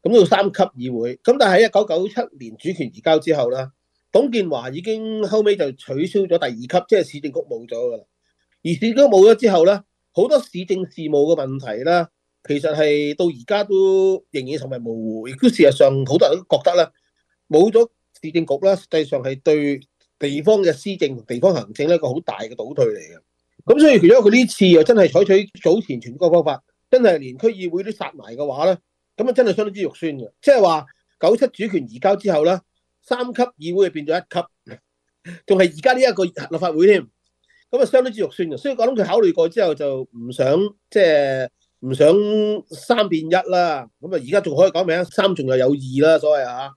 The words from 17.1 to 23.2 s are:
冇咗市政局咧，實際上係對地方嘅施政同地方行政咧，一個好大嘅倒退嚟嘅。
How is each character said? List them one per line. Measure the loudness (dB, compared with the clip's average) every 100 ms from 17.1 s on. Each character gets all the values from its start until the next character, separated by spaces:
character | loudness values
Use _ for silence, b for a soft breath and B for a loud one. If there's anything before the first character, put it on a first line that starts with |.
| _ _ _ _
冇 | 2 4
咗 | 4 0 _ _ _
市 | -6
政 | -4 -2
局 | 0
咧， | 0
實 | 0 _
際 | -4
上 | -4 -6
係 | -6 -4
對 | 0 0 0 -4 _ _ _ _
地 | -6 -2
方 | 0 2
嘅 | 2
施 | -2 -8 -6
政 | -6
同 | -6 -10
地 | 0
方 | 0
行 | 0 -6
政 | -6 0
咧， | 0
一 |
個 | 0
好 | -6
大 | -8 -10
嘅 | -14 -12
倒 | -10
退 | -2 -2
嚟 | -2
嘅。 | -14 -20